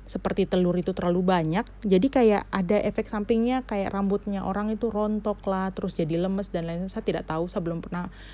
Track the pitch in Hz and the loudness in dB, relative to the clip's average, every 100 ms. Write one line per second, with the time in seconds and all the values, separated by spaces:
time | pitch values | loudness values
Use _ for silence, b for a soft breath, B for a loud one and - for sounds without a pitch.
0 | - - 190 190 185 185 180 175 180 185 | -10 -6 -2 0 2 4 2 2 -2 -2
1 | 180 180 185 180 156 185 - - 202 185 | 0 2 4 4 2 0 -2 -4 2 4
2 | 269 269 226 202 - 190 180 208 208 220 | 4 6 6 4 0 -2 2 2 2 -2
3 | 214 208 208 226 240 254 - 202 190 196 | -4 -4 0 2 2 0 -2 -4 -2 -2
4 | 196 202 208 196 - 196 214 214 226 208 | 0 0 -2 -4 -4 -2 -2 -2 -2 0
5 | 214 214 214 202 196 190 190 - 190 - | 0 0 -2 -4 -2 -2 -2 -4 -6 -2
6 | 156 165 190 190 196 175 165 170 190 226 | 0 0 0 -2 -2 -4 -4 -4 -6 -4
7 | 220 - - 160 175 202 170 165 - 175 | -2 -2 -2 -2 -2 -2 -4 -4 -6 -6
8 | 180 B B | -8 B B